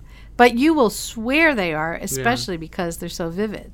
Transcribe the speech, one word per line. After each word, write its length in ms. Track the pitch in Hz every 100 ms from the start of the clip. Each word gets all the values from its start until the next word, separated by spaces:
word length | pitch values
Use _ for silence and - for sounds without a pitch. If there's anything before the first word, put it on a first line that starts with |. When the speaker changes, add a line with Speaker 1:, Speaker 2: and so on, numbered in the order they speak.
| - - - -
Speaker 1:
But 200 | 247 233
you 160 | 302
will 180 | 311 214
swear 600 | - - 233 226 294 320
they 200 | 233 175
are, 220 | 151 165 -
Speaker 2:
Yeah. 80 | 190
Speaker 1:
especially 500 | 135 135 247 - 170
because 420 | 160 - 170 165
they're 120 | 170
so 200 | - 170
vivid. 420 | 175 214 190 -